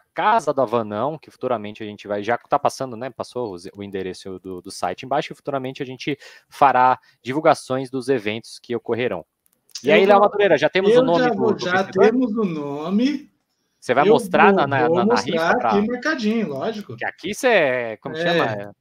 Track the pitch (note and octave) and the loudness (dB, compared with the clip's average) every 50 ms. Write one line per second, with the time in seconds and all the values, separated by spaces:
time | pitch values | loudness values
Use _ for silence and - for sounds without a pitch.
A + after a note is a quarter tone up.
0 | - _ _ E3 E3+ G#3+ A3+ A3+ D3 D3+ C#3+ C#3 B2+ G#2 A#2 A#2+ A2 G#2 G#2 G#2 | -6 _ _ -2 0 2 2 2 0 0 0 0 0 0 0 -2 -2 -2 -4 -4
1 | A#2+ D3 D#3+ D3+ - - - _ - B2 B2 A2 G#2 G#2+ G#2+ - A2 G#2 G#2 - | -4 -4 -6 -8 -14 -20 -14 _ -4 -4 -4 -4 -4 -10 -12 -12 -12 -12 -12 -12
2 | - G2+ G#2 G#2 G2+ G#2+ A#2+ - - _ F3 F3 - B2 - - C3+ C3 A2+ A2 | -8 -6 -6 -4 -2 -2 -4 -4 -2 _ -2 0 0 -2 -4 -4 -8 -10 -8 -10
3 | B2 C3+ - - G2 - - B2 B2 G#2 F#2 F2 F2+ F#2+ - G2+ G2+ G2+ F#2+ F#2+ | -12 -12 -10 -12 -12 -10 -8 -8 -8 -8 -10 -12 -14 -16 -14 -14 -12 -10 -8 -8
4 | F#2 F#2 F2+ - - G2 F#2 F2+ - F#2 F#2 F2+ - G2 - - - F2+ F#2 - | -8 -8 -10 -10 -14 -14 -16 -14 -14 -14 -14 -14 -14 -14 -10 -6 -6 -6 -6 -8
5 | - B2 C3+ D3+ - - D3+ - _ D3 C#3 C3+ C3 C3 C3+ - C#3 B2+ C3 B2 | -8 -4 -4 -4 -4 -6 -12 -14 _ -8 -6 -6 -6 -8 -10 -10 -12 -12 -12 -10
6 | - D#3 - - - - - - _ _ - - C#3+ C3+ B2 B2+ B2+ B2+ B2+ - | -8 -8 -8 -8 -10 -18 -20 -20 _ _ 2 4 4 6 6 6 4 4 4 2
7 | _ _ _ _ _ A#2 C3 D#3 D#3 D#3+ C3+ - - - C3 C3 C3+ B2+ C3 C3+ | _ _ _ _ _ -6 -6 2 2 4 2 2 0 -4 -6 -6 -4 -6 -8 -6
8 | A#2 B2+ C#3 A#2+ G2 G#2+ G#2+ A#2 - - - - - - A#2 A2+ - - A#2 A2 | -2 -2 -2 -2 -2 -4 -6 -6 -10 -14 -20 -20 -8 -6 -6 -6 -4 -4 -4 -2
9 | B2 A2+ G2 E2+ - _ _ _ _ _ _ _ _ _ _ - - C3+ D#3 F3 | -2 -4 -4 -6 -8 _ _ _ _ _ _ _ _ _ _ -6 0 4 4 6
10 | G3 G3 G3+ G3+ G#3 G3+ G#3 G3+ G#3 F#3 D#3+ C3 D3+ D3+ - F#3 F#3+ G#3 A#3 B3 | 6 6 6 6 6 4 4 2 4 4 4 4 2 2 2 2 4 6 6 6
11 | - - E3+ E3+ - A#3+ - G3 F#3+ - - - F3+ F3+ F#3 F#3+ G3 - - F#3 | 4 4 2 2 2 2 0 0 0 0 0 0 -2 -2 0 0 -2 -2 2 4
12 | A3+ A3+ A#3+ B3+ B3+ A3 G#3 A#3 G#3+ F3+ D#3+ D3+ D3 C#3+ C#3 D3 D#3 F3 G3 G#3+ | 4 4 4 2 0 -2 -2 -2 -2 -2 -4 -6 -6 -6 -8 -6 -6 -2 0 0
13 | B3 C#4+ D4+ - - _ _ _ _ _ _ _ _ _ _ _ - - A#2+ C3 | 0 0 -2 -4 -8 _ _ _ _ _ _ _ _ _ _ _ -4 0 2 2
14 | D3+ G3+ D#3 C3 G#3 F#3 - D3+ E3 G3 G3 F3 C#3+ C#3 C#3 C3+ B2 C#3 E3 F#3 | 4 4 4 4 2 0 2 4 4 4 4 4 2 0 2 0 2 2 2 2
15 | G3+ G#3+ A#3+ - - C#3 E3 D#3+ E3 E3+ G#3 A#3+ - A3+ G#3 G3+ G#3 A#3 B3 A#3+ | 2 2 2 0 0 -2 -2 -2 0 0 0 0 0 2 2 2 0 0 -4 -4
16 | - D4+ D#4+ C4 G#3+ G#3 A3+ A3+ G3+ D#3 C#3 C3 D#3+ A3 A3 G#3+ - - A2+ - | -4 -4 -4 -2 -2 -2 -2 -2 -4 -4 -6 -6 -6 -6 -8 -10 -12 -16 -12 -10
17 | A#2 G2+ - _ - F#3 G#3 - - B3 A3+ F#3 D#3 C3+ B2+ B2+ A#2+ A2+ A2 - | -10 -10 -10 _ -10 -10 -8 -2 0 2 4 4 4 2 0 -2 -4 -6 -8 -10
18 | _ C3+ D3+ D#3+ E3+ F3 E3+ E3 C3+ A#2 G#2+ G2+ G2+ G#2 G2+ _ | _ -10 -8 -4 -2 0 0 0 0 -2 -4 -6 -10 -14 -18 _